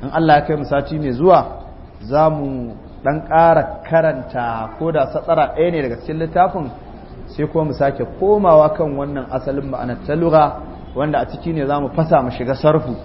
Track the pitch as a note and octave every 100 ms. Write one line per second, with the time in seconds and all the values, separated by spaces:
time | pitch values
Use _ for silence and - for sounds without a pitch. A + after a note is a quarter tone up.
0 | C#3+ D3+ D#3+ D3 D3 D3+ C3+ C#3+ C#3 D#3
1 | D3 A#2+ E3+ E3+ A#2 - - - - -
2 | G#2+ C#3 D#3 D3+ C#3 C3+ A#2+ G#2 - -
3 | C3 D3+ D#3 D#3+ E3 D#3+ - - - E3
4 | D#3+ C#3 A#2+ B2+ A#2+ A2+ A2 - D#3+ D#3
5 | C3+ D#3 - D#3 C#3+ - E3+ E3+ C3+ A#2
6 | - D#3+ D#3+ E3+ F#3 F3+ C#3 - - -
7 | - - - - D3+ D#3+ D#3 B2 C#3 C#3
8 | B2 - F#3+ G#3 F#3+ D#3 D#3 - D#3 C#3
9 | C#3+ C#3+ B2 C3 C#3 C#3 C#3 B2 A#2+ A#2+
10 | - D3+ E3 D#3+ D3+ - - - - B2
11 | D3 D3 B2 C#3 - D#3+ C#3 C#3+ C#3 -
12 | D#3+ D#3+ B2+ A#2 B2 C3 D3+ D#3 C#3+ A2+